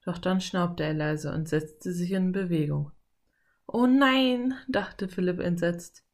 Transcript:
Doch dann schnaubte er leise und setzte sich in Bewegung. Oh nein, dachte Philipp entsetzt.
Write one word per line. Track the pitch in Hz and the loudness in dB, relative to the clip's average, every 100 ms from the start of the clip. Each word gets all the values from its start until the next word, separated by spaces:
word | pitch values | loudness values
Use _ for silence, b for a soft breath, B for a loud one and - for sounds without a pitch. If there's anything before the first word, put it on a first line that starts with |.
Doch | - 175 | -8 -4
dann | - 185 | 0 -2
schnaubte | 185 185 175 175 | 0 -2 -2 -2
er | 156 | -2
leise | 156 151 151 151 | -2 -2 -2 -4
und | - 160 | -4 0
setzte | 156 156 - - | -2 -2 -10 -8
sich | 175 175 | -4 -2
in | 190 185 | 0 0
Bewegung. | 185 185 170 147 147 147 - _ _ _ _ _ _ _ | 0 0 0 0 -2 -4 -10 _ _ _ _ _ _ _
Oh | 233 247 | 2 4
nein, | 262 269 262 262 247 247 262 - | 6 6 6 4 2 -2 -6 -2
dachte | 254 190 - 190 | -2 -2 -6 -8
Philipp | - 180 180 | -2 -2 0
entsetzt. | 175 175 170 175 - - _ | -2 0 0 -2 -8 -20 _